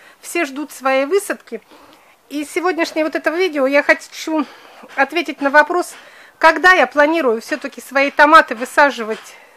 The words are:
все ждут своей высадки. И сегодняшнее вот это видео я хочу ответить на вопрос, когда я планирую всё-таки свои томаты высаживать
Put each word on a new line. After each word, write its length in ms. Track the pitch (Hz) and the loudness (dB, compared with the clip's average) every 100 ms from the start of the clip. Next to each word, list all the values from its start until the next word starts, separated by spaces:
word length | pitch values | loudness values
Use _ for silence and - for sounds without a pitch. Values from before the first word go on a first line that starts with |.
| - _ | -20 _
все 240 | - 339 302 | -10 -6 -6
ждут 260 | 269 294 | -6 -12
своей 340 | - 262 269 277 | -8 -2 -2 0
высадки. 560 | 392 - 247 - 220 - - - - _ _ _ | -2 -4 -8 -12 -18 -18 -20 -20 -20 _ _ _
И 160 | 285 285 | -10 -8
сегодняшнее 580 | - 339 330 320 320 | -4 -4 -2 -4 -4
вот 120 | 311 320 | -4 -4
это 160 | 311 | -4
видео 340 | 320 370 294 262 | -2 -4 -2 0
я 160 | 277 | 0
хочу 640 | 294 311 - - - 311 269 - - - - - | 0 -2 -4 -14 -6 -4 -6 -10 -20 -20 -12 -4
ответить 460 | 269 330 311 294 | -4 -2 -6 -6
на 80 | 277 | 2
вопрос, 460 | 285 294 359 330 - - - - _ | 2 2 0 -4 -10 -20 -20 -20 _
когда 360 | 320 311 359 | 2 4 4
я 120 | 370 254 | 4 4
планирую 560 | 285 294 330 262 226 | 2 2 2 0 -2
всё-таки 400 | - 302 277 - | -4 -8 -8 -14
свои 300 | - 269 277 | -6 -2 0
томаты 420 | - 302 320 302 | 4 6 6 6
высаживать 840 | 226 247 - 285 233 220 214 - - - | -2 -4 2 2 0 -8 -10 -12 -20 -20